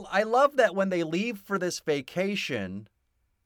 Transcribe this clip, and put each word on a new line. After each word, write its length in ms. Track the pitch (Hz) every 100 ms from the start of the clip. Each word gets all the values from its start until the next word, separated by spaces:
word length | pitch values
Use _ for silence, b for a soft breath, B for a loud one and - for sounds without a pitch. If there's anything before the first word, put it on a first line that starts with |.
| 190
I 120 | 185
love 340 | 220 233 285 294
that 180 | 214
when 140 | 190 190
they 140 | 180
leave 340 | 160 170 233 208
for 200 | - 196
this 220 | 180 -
vacation, 1080 | - 185 131 175 196 202 - 123 95 98 110 _ _ _ _ _